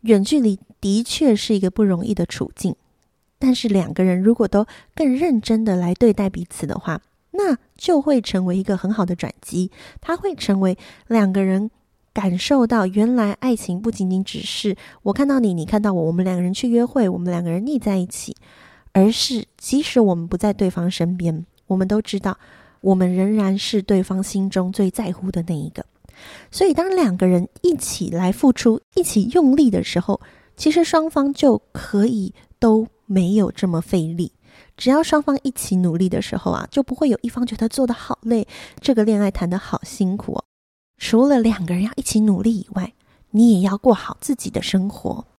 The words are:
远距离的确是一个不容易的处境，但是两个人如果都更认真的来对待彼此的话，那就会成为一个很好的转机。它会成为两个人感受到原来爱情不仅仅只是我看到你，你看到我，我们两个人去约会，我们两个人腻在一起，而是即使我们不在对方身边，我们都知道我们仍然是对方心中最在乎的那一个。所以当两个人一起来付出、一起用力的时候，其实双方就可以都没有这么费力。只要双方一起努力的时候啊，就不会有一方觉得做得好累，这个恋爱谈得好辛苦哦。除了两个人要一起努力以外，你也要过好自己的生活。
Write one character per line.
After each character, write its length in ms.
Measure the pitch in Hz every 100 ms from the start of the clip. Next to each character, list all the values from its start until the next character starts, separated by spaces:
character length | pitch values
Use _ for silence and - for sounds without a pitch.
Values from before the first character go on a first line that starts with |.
远 200 | 226 208
距 160 | 196 302
离 200 | 226 196 _ -
的 220 | 202 202
确 320 | 240 - 302
是 200 | 208 -
一 60 | 208
个 100 | 190
不 120 | 185
容 220 | 214 175
易 80 | 180
的 140 | 202 175
处 260 | - -
境， 220 | - 190 - _ _ _ _ _ _
但 160 | 269
是 140 | 254 233
两 260 | 196 165
个 100 | 160
人 160 | 185 180
如 140 | 190
果 120 | 233 208
都 200 | 202 214 - _
更 220 | - 311 254
认 240 | 339 247
真 240 | - 226
的 120 | 220 180
来 180 | 175
对 180 | 180 240
待 160 | 208 196
彼 180 | 190 175
此 160 | - 147
的 120 | -
话， 220 | - 160 _ _ _
那 260 | 359 403 262 _
就 280 | _ - 330
会 180 | 277 277
成 240 | 208 190
为 120 | 185 180
一 60 |
个 140 | 190 190
很 160 | 185
好 140 | 220 180
的 100 | 175
转 160 | - -
机。 300 | - 170 185 - - -
它 120 | -
会 200 | 339 403
成 260 | 320 - 196
为 160 | 190 185 - - _
两 240 | 226 202
个 100 | 190
人 280 | 190 190 214 _ _ _ _
感 240 | - 190 180
受 280 | - 277 233
到 200 | 233 190
原 280 | 196 220 247
来 160 | 208 202
爱 140 | 262
情 280 | 233 - 180
不 80 | 226
仅 180 | 214 185
仅 140 | 185
只 180 | 196 -
是 360 | 196 - 208 196 - -
我 100 | -
看 140 | 196 277
到 140 | 269
你， 120 | 226
你 140 | 175 160
看 160 | 214
到 100 | 208
我， 120 | 185
我 80 | 160
们 120 | 170
两 120 | 185 180
个 60 |
人 120 | 180
去 140 | 190 254
约 180 | 233 240
会， 200 | - 208
我 100 | 180
们 120 | 175
两 120 | 170
个 80 | 175
人 160 | 170 226
腻 140 | 294
在 180 | 208 190
一 80 | 180
起， 280 | - - - _ - - _ -
而 180 | 196 196
是 340 | 233 - 247 - _
即 240 | - 269
使 180 | 302 262
我 140 | 214
们 120 | 170 170
不 100 | 180
在 160 | 208
对 180 | 196 190
方 200 | 180 175
身 260 | - 170 180
边， 280 | 170 160 170 _ _
我 100 | 190
们 100 | 190
都 140 | 208
知 180 | 220 196
道 200 | 196 185 - - _ _
我 140 | 190
们 200 | 190 180
仍 200 | 180 190
然 240 | 214 196 190
是 240 | - 214
对 200 | 190 196
方 200 | 180 190
心 260 | 190 196 190
中 240 | 190 180
最 180 | 196 196
在 220 | - 214
乎 180 | 180 185
的 140 | 185 170
那 80 |
一 140 | 160 151
个。 160 | - - _ _ - - - -
所 160 | - 381
以 60 |
当 160 | 302 359 370
两 180 | 285 180
个 80 | 185
人 200 | 180 180 -
一 160 | 359 330
起 320 | - - 175
来 240 | 165 180
付 180 | 202 277
出、 300 | 247 240 220 _
一 80 | -
起 260 | 349 - 202
用 200 | 349 294
力 160 | 277 277
的 140 | 196
时 160 | - -
候， 180 | 180 196 - _ _ _
其 140 | -
实 120 | 311
双 280 | 330 330 320
方 240 | 311 277
就 260 | 277 285 214 _
可 340 | - - 202 214
以 260 | 233 190 - _ _
都 280 | 233 220 226 _
没 300 | _ 190 175
有 180 | 208 196
这 160 | - 190
么 140 | 165
费 240 | 170 190 160
力。 180 | 170 175 _ _ - _
只 140 | - -
要 140 | 277
双 200 | 320 302
方 160 | 285 277
一 80 | 269
起 260 | - - 185
努 220 | 180 165
力 100 | 185
的 140 | 175
时 140 | 208 -
候 160 | -
啊， 140 | - -
就 120 | -
不 120 | 269
会 160 | 254 302
有 80 | 226
一 80 | 240
方 180 | - 240
觉 80 | -
得 120 | 226
做 180 | - 254
得 60 |
好 260 | 233 - 247
累， 260 | 226 233 208 - - -
这 140 | -
个 100 | 233
恋 160 | 214 214
爱 100 | 202
谈 200 | - 175
得 80 | 185
好 240 | - -
辛 320 | - - 185 202
苦 160 | -
哦。 120 | - - _ _ _ _ _
除 280 | - 226 269
了 140 | 277
两 260 | 226 208 170
个 80 |
人 80 | 175
要 80 | 208 -
一 60 |
起 180 | - 220
努 200 | 214 185
力 160 | 208 220
以 100 | -
外， 220 | - 180 _ _ _ _
你 200 | 208 233
也 80 | 208
要 160 | 190 202
过 160 | 262
好 240 | 208 - -
自 160 | -
己 140 | 269 -
的 140 | -
生 260 | - 190 190
活。 380 | - - - - _